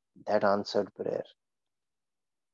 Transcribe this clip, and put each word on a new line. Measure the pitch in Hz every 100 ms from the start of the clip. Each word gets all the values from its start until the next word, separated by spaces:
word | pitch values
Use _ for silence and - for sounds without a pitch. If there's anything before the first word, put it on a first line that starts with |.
| _ - -
that | 104
answered | 101 101 98 107 101
prayer | - - - - _ _ _ _ _ _ _ _ _ _ _ _